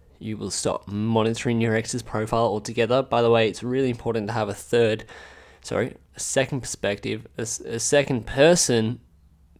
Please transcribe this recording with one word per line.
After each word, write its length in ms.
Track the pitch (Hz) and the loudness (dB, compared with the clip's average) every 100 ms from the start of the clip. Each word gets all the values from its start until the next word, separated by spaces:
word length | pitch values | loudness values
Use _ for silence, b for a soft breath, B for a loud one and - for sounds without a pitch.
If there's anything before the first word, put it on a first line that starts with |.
| _ _ | _ _
you 180 | 110 107 | -10 -8
will 140 | 101 | -6
stop 360 | - 104 92 - | -4 -4 -4 -6
monitoring 720 | 101 110 113 110 113 120 117 | -4 0 2 2 0 0 0
your 160 | 117 110 | 2 0
ex's 260 | 113 123 | -2 -6
profile 440 | 110 107 107 113 117 | -4 -4 -2 2 2
altogether. 560 | 104 104 117 113 127 | 0 -4 -2 2 2
By 200 | 131 120 | 2 2
the 100 | 117 | 4
way, 160 | 117 110 | 4 4
it's 160 | 95 | 0
really 260 | 117 127 131 | -4 0 0
important 380 | 113 117 113 104 | -2 -4 -4 -2
to 60 | |
have 140 | 117 104 | -2 -4
a 60 | |
third, 520 | 101 - 117 113 110 - B B B B B | -4 -2 2 4 2 -6 B B B B B
sorry, 340 | - - 123 - _ - | -6 -2 -2 -6 _ -12
a 40 | |
second 420 | - - 127 135 | -2 0 0 -2
perspective, 680 | 113 - 98 104 110 110 113 - | -6 -6 -4 -4 -4 -8 -8 -8
a 40 | |
s-, 180 | 113 - | -8 -8
a 180 | - 113 | -8 -6
second 460 | - 143 139 127 110 | 2 2 4 0 -2
person 760 | 123 151 175 - 120 110 120 - _ _ _ _ - | 4 6 6 4 2 2 -4 -10 _ _ _ _ -20